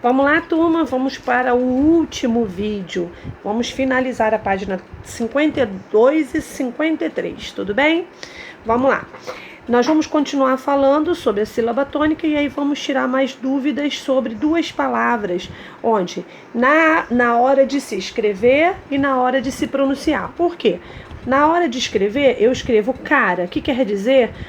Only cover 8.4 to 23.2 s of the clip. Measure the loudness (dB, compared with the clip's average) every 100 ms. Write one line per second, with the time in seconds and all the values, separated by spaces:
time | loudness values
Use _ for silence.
8.4 | -18 -16 -2 2 2 2 -2 -16 -14 -14
9.4 | -16 -18 0 2 4 2 2 0 0 0
10.4 | 2 0 0 2 4 2 2 -2 -2 -2
11.4 | -2 -2 -2 0 -2 0 0 0 0 0
12.4 | -2 -2 -2 -2 -2 -2 0 0 -2 -2
13.4 | -2 -2 -2 -2 -4 -4 -2 0 0 -2
14.4 | 0 0 -2 -4 -2 0 0 0 -2 -4
15.4 | -6 -16 -18 -6 0 0 0 -6 -12 -18
16.4 | -10 0 2 4 4 2 0 0 2 4
17.4 | 4 4 4 0 -4 -8 -6 -2 -2 2
18.4 | 4 4 2 0 -4 -2 0 2 2 0
19.4 | -2 -4 -4 0 0 0 0 -2 -4 -2
20.4 | -2 2 0 0 -6 -18 -16 -12 -2 2
21.4 | 4 4 0 -2 -4 0 0 2 2 4
22.4 | 2 2 2 2 2 -4 0 2